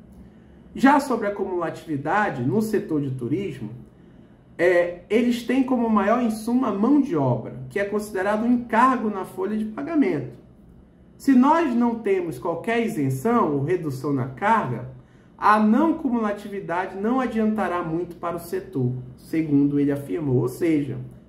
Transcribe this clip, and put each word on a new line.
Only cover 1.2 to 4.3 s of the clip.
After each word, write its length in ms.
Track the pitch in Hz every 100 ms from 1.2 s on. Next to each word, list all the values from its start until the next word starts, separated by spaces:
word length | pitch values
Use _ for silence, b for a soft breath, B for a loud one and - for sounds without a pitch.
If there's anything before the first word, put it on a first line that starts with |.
| 208
a 40 |
cumulatividade, 1120 | 202 185 175 160 - - 143 151 196 202 135
no 180 | 123 196
setor 400 | 214 190 - 156
de 120 | 143
turismo, 580 | 127 120 165 190 139 107 - - B B B B